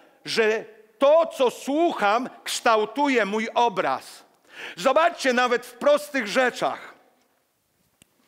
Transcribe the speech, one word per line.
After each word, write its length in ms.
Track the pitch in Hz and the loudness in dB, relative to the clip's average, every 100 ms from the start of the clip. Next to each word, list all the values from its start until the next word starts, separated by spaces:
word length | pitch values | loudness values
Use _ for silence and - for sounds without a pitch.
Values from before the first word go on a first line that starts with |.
| - _ 151 | -18 _ -6
że 400 | 165 214 220 220 - _ _ | 0 0 0 -6 -18 _ _
to, 320 | 277 320 330 - | 4 4 4 0
co 140 | 247 | -2
słucham, 760 | - - 294 339 - 202 226 247 - | -2 -4 0 0 2 0 0 -2 -10
kształtuje 840 | - - 240 220 214 277 285 247 196 | -10 -2 2 2 0 -2 0 2 0
mój 240 | 214 220 | -2 -4
obraz. 720 | - 240 190 156 127 - - - _ _ - - - | 0 0 0 -2 -4 -8 -20 -20 _ _ -18 -16 -4
Zobaczcie, 580 | 185 277 339 339 262 | 0 2 2 0 0
nawet 320 | 240 247 240 - | 0 0 -2 -6
w 80 | |
prostych 540 | - 220 196 - 269 208 | -2 2 2 0 -6 -2
rzeczach. 680 | 202 247 - 151 117 - - _ _ _ _ _ _ _ _ _ _ _ _ | 0 0 -2 -4 -6 -12 -20 _ _ _ _ _ _ _ _ _ _ _ _